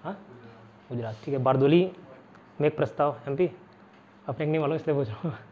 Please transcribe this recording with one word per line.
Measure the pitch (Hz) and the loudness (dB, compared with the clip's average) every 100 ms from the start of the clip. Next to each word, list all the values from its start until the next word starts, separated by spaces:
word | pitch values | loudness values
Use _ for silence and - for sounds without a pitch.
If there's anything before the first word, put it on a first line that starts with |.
हाँ, | 160 202 - - 117 - - - - | -10 -12 -16 -20 -20 -20 -20 -20 -10
गुजरात, | 120 113 110 | -8 -8 -8
ठीक | - | -4
है। | 139 | 0
बारदोली | 127 131 139 170 185 - - - - - - - | 2 4 6 6 4 -4 -20 -20 -20 -20 -20 -2
में | 147 | 0
एक | 147 | 0
प्रस्ताव, | 139 - 147 135 - | -4 0 -2 -2 -8
एमपी, | 139 180 - - - - - - - - | -2 -2 -2 -20 -20 -20 -20 -20 -14 -10
अपने | - 151 | -4 -2
नहीं | 160 | 0
मालूम | 147 160 | 0 -2
इसलिए | - 143 | 0 -2
पूछ | 120 | -2
रहा | 107 | -4
हूँ। | 165 113 - | -8 -8 -16